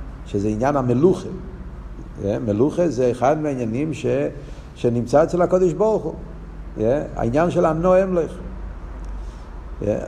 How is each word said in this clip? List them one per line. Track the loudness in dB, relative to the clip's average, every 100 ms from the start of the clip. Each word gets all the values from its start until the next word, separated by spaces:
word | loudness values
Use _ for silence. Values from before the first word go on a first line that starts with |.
| -12 -12 -4
שזה | -2 0
עניין | 2 2 2
המלוכה. | 2 4 4 2 -4 -10 -10 -12 -12 -12 -12 -14 -14 -6
אה, | -2 0
מלוכה | 2 4 2 4 0
זה | 2 2
אחד | 4 2 4
מהעניינים | 0 -2 -2 -2 -2
ש-, | -2 -2 0 -2 -6 -12 -14 -16
שנמצא | -2 0 0 4 4
אצל | 4 4
הקדוש | 4 4 4
ברוך | 4 2 2
הוא. | -2 -8 -12 -14 -14 -14 -10 -2
אה, | 2 2 0 -2
העניין | 0 2 4
של | 4
הנועם | 2 4 4 4 4
לך. | 2 0 -4 -10 -10 -10 -10 -12 -10 -10 -8 -10 -12 -14 -14 -12 -4 -2
אה, | -2